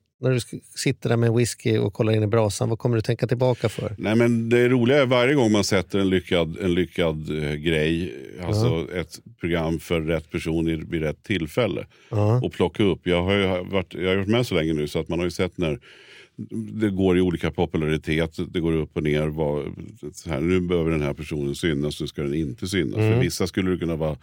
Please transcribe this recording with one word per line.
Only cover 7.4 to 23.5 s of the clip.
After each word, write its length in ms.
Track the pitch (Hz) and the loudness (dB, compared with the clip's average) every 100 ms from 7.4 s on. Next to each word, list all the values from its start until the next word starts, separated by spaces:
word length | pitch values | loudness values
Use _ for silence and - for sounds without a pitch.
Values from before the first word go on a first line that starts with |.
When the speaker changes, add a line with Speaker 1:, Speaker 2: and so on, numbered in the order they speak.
Speaker 2:
eh, 100 | 73 | -4
grej, 600 | 76 80 80 78 85 87 64 53 50 | -2 0 2 2 0 -4 -10 -16 -10
alltså 440 | 87 104 113 82 76 | -2 0 2 0 -4
Speaker 1:
Ja. 60 | 87 | -6
Speaker 2:
ett 200 | 82 - - - | -8 -12 -20 -8
program 400 | 87 85 80 80 | -2 -2 0 -2
för 220 | - 85 | -2 -2
rätt 300 | 78 82 - | 0 -4 -4
person 360 | 85 80 82 82 | -6 -2 0 0
i, 60 | 80 | -2
vid 260 | 80 82 | -4 -4
rätt 220 | 78 73 | -4 -6
tillfälle 640 | - 95 82 - 110 - - _ - | -4 -4 -2 -2 0 -2 -8 _ -6
Speaker 1:
Ja. 320 | 110 104 123 | 0 2 2
Speaker 2:
och 80 | 92 | 0
plocka 300 | - 90 - | 0 0 2
upp. 160 | 104 78 87 | 2 2 0
Jag 160 | 87 | 2
har 100 | 90 | 2
ju 120 | 101 95 | 2 2
varit, 460 | 90 92 98 90 | 0 -2 -4 -4
jag 160 | - 90 | -4 0
har 60 | 95 | 0
varit 120 | 95 | 2
med 180 | 117 123 | 0 2
så 80 | 87 | 0
länge 180 | 80 | 0
nu 140 | 78 73 | 0 -2
så 120 | 85 | -4
att 80 | 78 | -4
man 100 | 85 | -2
har 60 | 87 | -2
ju 60 | |
sett 260 | - 90 - | -2 -4 -2
när 220 | 82 71 - - - - - - 110 113 107 | -2 -4 -8 -20 -20 -20 -20 -16 -10 -10 -8
det 160 | 107 107 | -2 0
går 280 | 95 95 90 | 2 4 4
i 40 | |
olika 300 | 92 82 80 | 4 0 -2
popularitet, 840 | 82 82 87 76 78 80 78 82 - 80 | -2 -2 0 0 -2 0 0 -2 -4 -6
det 100 | 90 | -2
går 140 | 82 | 0
upp 240 | 80 76 85 | 0 -2 -2
och 60 | |
ner. 240 | 76 73 78 | 0 0 0
Vad, 380 | 78 76 73 69 - - - 73 | -2 -2 -2 -6 -10 -14 -14 -16
så 160 | - 87 | -12 -6
här, 120 | 67 | -2
nu 180 | 82 92 | 2 2
behöver 320 | 90 87 80 | 2 0 2
den 100 | 80 | 0
här 120 | 71 | -2
personen 420 | 69 76 78 69 69 | -4 -6 -4 -4 -2
synas, 460 | 87 71 73 - | -2 0 -2 -4
nu 60 | 73 | -8
ska 140 | - | -6
den 100 | 71 | -4
inte 340 | 76 76 - 95 | -2 -4 -6 -4
synas. 300 | 95 76 - | -2 0 0
Speaker 1:
Mm. 160 | 110 | 2
Speaker 2:
För 60 | 117 | 2
vissa 280 | 104 - | 0 -2
skulle 240 | 95 | -4